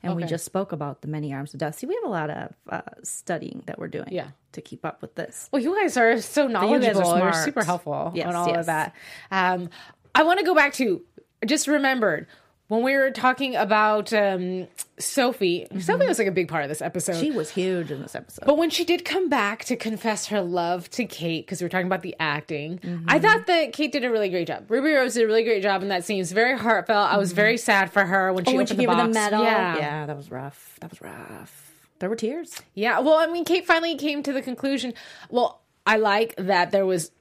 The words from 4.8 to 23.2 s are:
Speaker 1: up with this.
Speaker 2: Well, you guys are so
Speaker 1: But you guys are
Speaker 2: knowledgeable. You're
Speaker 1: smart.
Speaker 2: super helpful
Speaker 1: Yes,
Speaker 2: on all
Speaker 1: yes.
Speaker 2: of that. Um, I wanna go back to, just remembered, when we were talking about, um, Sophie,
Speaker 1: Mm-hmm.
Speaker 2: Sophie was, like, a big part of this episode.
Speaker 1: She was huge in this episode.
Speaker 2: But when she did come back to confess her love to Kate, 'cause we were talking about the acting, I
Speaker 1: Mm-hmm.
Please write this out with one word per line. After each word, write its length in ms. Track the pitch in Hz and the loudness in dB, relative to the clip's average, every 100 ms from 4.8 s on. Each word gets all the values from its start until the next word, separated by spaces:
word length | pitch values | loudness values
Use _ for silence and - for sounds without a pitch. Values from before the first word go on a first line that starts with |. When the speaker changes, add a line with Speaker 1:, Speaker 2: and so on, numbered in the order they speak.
| 160 | -12
Speaker 1:
up 160 | - | -12
with 140 | - - | -14 -12
this. 340 | - - - | -12 -12 -4
Speaker 2:
Well, 80 | 277 | -2
you 140 | 254 392 | 0 0
guys 200 | 370 254 | 0 4
are 200 | 226 226 | 4 4
so 260 | - - 269 | 0 0 2
Speaker 1:
But 40 | |
you 20 | |
guys 80 | 220 | 2
are 60 | 202 254 233 | 4 4 4
Speaker 2:
knowledgeable. 240 | 196 180 170 | 4 4 4
You're 140 | 185 | 4
Speaker 1:
smart. 120 | 165 | 2
Speaker 2:
super 200 | 156 - | 0 0
helpful 480 | 156 180 156 143 160 | 0 -2 -2 -4 -4
Speaker 1:
Yes, 120 | 170 165 | -4 -4
Speaker 2:
on 80 | 175 | -2
all 120 | 175 | 0
Speaker 1:
yes. 100 | 170 | 0
Speaker 2:
of 60 | 165 | 0
that. 280 | 156 156 - - - - | 0 -2 -6 -20 -20 -4
Um, 380 | 190 185 180 175 - - _ _ | 0 2 0 -6 -12 -20 _ _
I 80 | 262 | 2
wanna 220 | 311 370 | 4 4
go 100 | 339 | 4
back 180 | 311 285 | 4 4
to, 280 | - 247 175 - - _ _ | 2 0 0 -6 -20 _ _
just 240 | 226 302 277 | 0 0 2
remembered, 580 | 294 269 262 208 151 - - _ _ _ | 2 2 2 2 0 -6 -20 _ _ _
when 140 | 220 | 0
we 120 | 254 277 | 2 2
were 140 | 269 | 2
talking 460 | 262 254 254 277 247 | 2 2 2 -2 0
about, 560 | 202 214 214 214 208 | 2 4 4 2 2
um, 560 | 220 202 190 180 185 180 - - - | 2 2 0 -2 -6 -8 -14 -16 -10
Sophie, 680 | - - 247 240 190 175 - | -4 2 2 2 0 0 -4
Speaker 1:
Mm-hmm. 80 | 190 | -6
Speaker 2:
Sophie 260 | 175 494 539 | 0 2 2
was, 120 | 349 | 2
like, 80 | 196 | 0
a 40 | |
big 160 | 175 175 | 0 -2
part 160 | 160 | -2
of 40 | 143 | -4
this 140 | 151 | -4
episode. 340 | 151 175 160 170 | -4 -4 -2 -2
Speaker 1:
She 140 | 294 | 0
was 180 | 247 156 | -2 -4
huge 420 | - 185 185 156 | -4 -2 -2 -4
in 120 | 139 | -8
this 120 | - | -10
episode. 300 | - - - | -12 -14 -4
Speaker 2:
But 140 | - 294 | 2 2
when 100 | 339 | 2
she 160 | - | 0
did 220 | 339 349 - | 0 0 0
come 240 | 320 359 | -2 0
back 340 | 262 202 220 - | 0 0 -4 -6
to 100 | 233 | -4
confess 500 | 226 220 233 208 - | -4 -4 -4 -4 -2
her 160 | 214 | -2
love 480 | 180 180 170 180 170 | 0 -2 0 -2 -6
to 160 | - 214 | -6 -6
Kate, 400 | - 165 160 - | -4 -4 -4 -6
'cause 160 | 175 | -8
we 20 | |
were 60 | 170 | -4
talking 160 | 185 180 | -2 -2
about 160 | 185 | -4
the 120 | 180 - | -6 -4
acting, 580 | 160 151 - 151 151 180 | -2 -2 -6 -8 -8 -10
I 20 | 180 | -8
Speaker 1:
Mm-hmm. 320 | 175 165 302 | -6 0 2